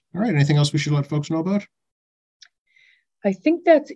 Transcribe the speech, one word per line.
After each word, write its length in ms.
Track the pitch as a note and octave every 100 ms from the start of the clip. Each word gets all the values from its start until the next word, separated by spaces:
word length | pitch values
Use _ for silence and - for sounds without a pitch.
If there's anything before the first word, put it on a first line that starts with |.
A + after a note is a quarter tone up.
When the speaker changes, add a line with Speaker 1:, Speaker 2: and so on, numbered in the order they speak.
| _ E3+
Speaker 1:
All 60 |
right. 120 | A3+
Anything 220 | D3+ C#3+ D3
else 160 | C#3+
we 80 | D#3
should 140 | D3
let 140 | D3 C#3+
folks 220 | D3+ D3
know 100 | D#3+
about? 280 | E3+ G3+ - _ _ _ _ _ _ _ - _ _ _ _ _ _ _ G3+
Speaker 2:
I 80 |
think 320 | F#3+ D4+ E4+ F4
that's 260 | D#4 D#4